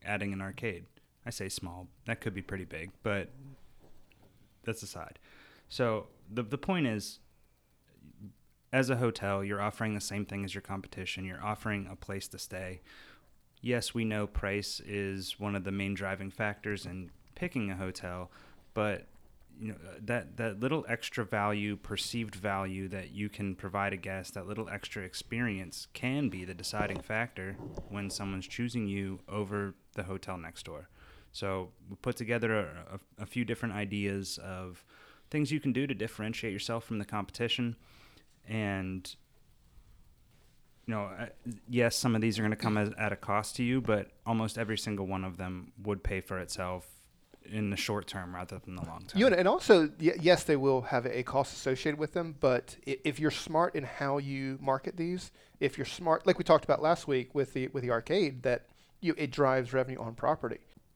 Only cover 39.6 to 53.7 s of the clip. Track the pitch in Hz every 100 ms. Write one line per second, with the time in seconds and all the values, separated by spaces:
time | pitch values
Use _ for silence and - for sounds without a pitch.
39.6 | - - - - - - - - - -
40.6 | - - - 110 101 95 117 - 120 107
41.6 | - 120 117 - 123 113 113 104 107 107
42.6 | 113 107 104 113 107 101 - 104 104 -
43.6 | 120 131 117 104 95 - 113 113 110 117
44.6 | 110 107 113 98 95 95 92 87 92 90
45.6 | 92 - 101 98 - 95 - 92 85 -
46.6 | 90 92 - - - _ _ - - 107
47.6 | 104 98 - 104 - 98 90 90 90 95
48.6 | - 90 87 - - 190 247 180 185 349
49.6 | - 185 151 - 160 180 165 165 - 143
50.6 | 135 131 117 127 120 120 123 135 135 -
51.6 | 135 131 156 147 151 180 165 147 135 120
52.6 | - - - 135 156 135 151 - - 156
53.6 | 175